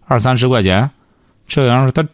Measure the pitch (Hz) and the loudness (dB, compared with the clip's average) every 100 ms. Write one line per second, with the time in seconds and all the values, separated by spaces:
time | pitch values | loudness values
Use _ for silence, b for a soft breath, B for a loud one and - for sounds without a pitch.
0 | - 120 123 123 127 123 95 92 135 - | -4 -2 0 0 0 0 2 0 -2 -6
1 | _ _ _ _ - - 131 123 131 156 | _ _ _ _ -6 -2 0 2 0 -2
2 | 156 | -6